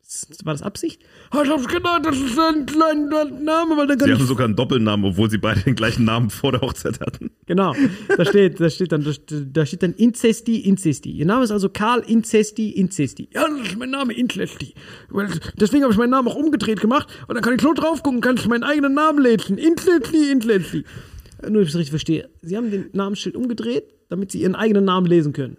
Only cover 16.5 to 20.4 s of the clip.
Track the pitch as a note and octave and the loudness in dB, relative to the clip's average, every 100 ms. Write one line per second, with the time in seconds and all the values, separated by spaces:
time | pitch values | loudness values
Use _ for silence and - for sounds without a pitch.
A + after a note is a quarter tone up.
16.5 | C4+ G3 G#3 G#3 C#4 - - C3 - G#3+ | 0 -2 0 0 0 -2 -14 -8 -4 0
17.5 | B3 G3 A3+ D#4 E4 D4 B3 B3 A#3+ F3 | 2 2 2 0 0 -2 0 0 0 0
18.5 | A#3+ A#3+ D4 C#4 C#4 D#4 D4 B3+ A3+ - | 0 0 0 0 2 2 4 4 4 0
19.5 | G3 D#4+ E4 - E4+ - D#4+ C#4+ C4+ | 0 2 2 2 2 2 0 2 2